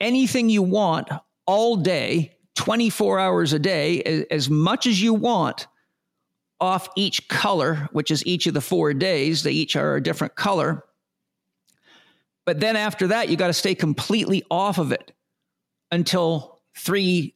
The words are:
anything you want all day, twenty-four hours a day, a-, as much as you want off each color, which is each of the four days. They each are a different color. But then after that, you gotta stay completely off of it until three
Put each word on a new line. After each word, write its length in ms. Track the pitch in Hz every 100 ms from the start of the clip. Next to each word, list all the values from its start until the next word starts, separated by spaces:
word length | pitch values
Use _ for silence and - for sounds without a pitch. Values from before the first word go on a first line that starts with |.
anything 480 | 214 262 262 262 233
you 140 | 208
want 480 | 185 202 190 160 - 147 - _
all 320 | - 202 233 220
day, 580 | 165 165 110 160 151 _ _
twenty-four 640 | - - 226 226 - 202 190
hours 340 | 190 175 160
a 60 | 156
day, 440 | 180 165 151 170 -
a-, 260 | 156 -
as 160 | 156 131
much 380 | 151 170 247 247
as 160 | 190
you 100 | 226
want 540 | 220 226 214 143 - - _ _ _ _ _ _ _ _ _
off 280 | 185 185 - -
each 320 | 196 - -
color, 600 | - 208 185 139 156 143
which 180 | 151 151
is 160 | 151 170
each 200 | 180 170
of 80 |
the 60 | 143
four 320 | - 175 151
days. 480 | 139 190 156 147 160
They 100 | 151
each 240 | 147 151 147
are 180 | 147
a 80 | 143
different 320 | 135 160 156
color. 500 | - 202 185 143 151 - _ _ _ _ _ _ _ _ _ _ - _ _ _ _ -
But 140 | 151
then 160 | 214 220
after 320 | 214 - 185
that, 200 | 226 220
you 80 | 165
gotta 160 | 180
stay 220 | 165 190
completely 680 | 180 160 143 - 214 - 190 -
off 280 | 170 202 185
of 120 | 139
it 220 | 117 - _ _ _ _ _ _ _ _
until 720 | 170 170 180 165 160 - - _ -
three 580 | - 196 185 180 147